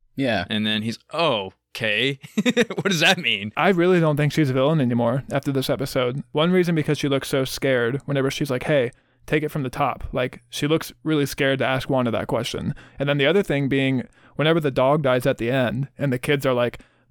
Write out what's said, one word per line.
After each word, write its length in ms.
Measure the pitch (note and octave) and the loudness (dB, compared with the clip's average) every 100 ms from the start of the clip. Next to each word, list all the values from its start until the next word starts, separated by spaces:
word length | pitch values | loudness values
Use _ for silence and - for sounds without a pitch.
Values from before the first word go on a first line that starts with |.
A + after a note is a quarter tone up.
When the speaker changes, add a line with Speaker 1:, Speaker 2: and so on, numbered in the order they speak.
| _ | _
Speaker 1:
Yeah. 320 | - C3+ G#2 F2 | -4 -2 -2 -2
Speaker 2:
And 180 | G#2+ G#2+ | -2 -2
then 140 | G#2+ | -2
he's, 180 | A2+ A2 _ | -4 -8 _
"Oh, 400 | D3+ E3 A2+ F#2+ - _ | -2 0 0 -4 -12 _
okay." 440 | - A2+ G#2 C3+ C#3 - - | -6 -2 0 0 -4 -6 -2
<laughs> 180 | A#3+ A#3+ A3 F3+ | 0 0 -2 -2
What 80 | |
does 160 | F#3+ E3+ | -2 2
that 180 | D#3+ F3+ | 2 2
mean? 340 | B2+ G#2 G#2 - | 0 -4 -4 0
Speaker 3:
I 100 | E3+ | 2
really 320 | F3+ F3 F3+ | 4 4 4
don't 160 | D#3+ D3 | 4 2
think 160 | D3 | 0
she's 160 | D#3 D3 | 2 0
a 60 | |
villain 260 | C3 C3+ D#3+ | 2 2 2
anymore 440 | B2 A#2+ A#2 C3 B2 | 2 2 2 0 -2
after 220 | B2+ C#3+ | -4 -2
this 160 | C3+ C3 | -2 -2
episode. 540 | C#3 C#3 C#3 B2 C#3 - | -4 -2 -2 -2 -4 -4
One 180 | D3 E3+ | 0 2
reason 240 | F#3 F3 | 4 4
because 220 | D#3+ D3 D3 | 2 0 0
she 120 | C#3+ | 0
looks 200 | C3+ - | 0 0
so 160 | C#3 | -2
scared 560 | C3 - C3+ B2+ A#2+ C3+ - | -2 -2 0 2 0 -2 -2
whenever 240 | C#3+ C3+ | 0 0
she's 200 | - D3+ | -2 -4
like, 120 | B2+ | -2
"Hey, 280 | - D3 A#2 - _ _ - | 0 0 0 -4 _ _ -4
take 160 | D#3 | -2
it 80 | D3+ | -2
from 140 | D#3 | -4
the 40 | C3 | -6
top." 360 | - C#3 - - | -2 -4 -4 -6
Like, 280 | C3+ B2+ - _ | -4 -4 -6 _
she 180 | - D3 | -6 0
looks 280 | D#3+ - - | 0 -2 -10
really 220 | D#3 D#3 C#3 | -2 0 0
scared 320 | - C#3 C3 | 0 0 2
to 80 | A#2+ | 0
ask 240 | C3 - | -2 0
Wanda 200 | C3 A#2+ | 0 0
that 160 | G#2+ - | -2 -2
question. 460 | B2 A#2+ - F2 - - - | -4 -4 -6 -6 -6 -12 -6
And 80 | C#3+ | -2
then 120 | C#3+ | 2
the 80 | C#3 | 2
other 160 | F#3+ | 2
thing 260 | G3 C#3+ C#3 | 2 -2 0
being, 400 | C3+ C3+ C3 - _ - - | 0 2 0 -4 _ -14 -2
whenever 240 | D3 E3 | 2 2
the 100 | D3 | 0
dog 320 | C3 C3 D#3 | 2 2 2
dies 240 | C#3 B2+ C3+ | 2 2 2
at 100 | B2+ | 0
the 140 | A#2 | 0
end 380 | C3 A#2+ G#2 - - | 0 0 -2 -6 -4
and 120 | C#3+ | -2
the 80 | B2 | -2
kids 280 | - C#3+ C3+ | 0 0 2
are 80 | |
like, 240 | B2 A#2+ - - _ _ | 0 0 -4 -18 _ _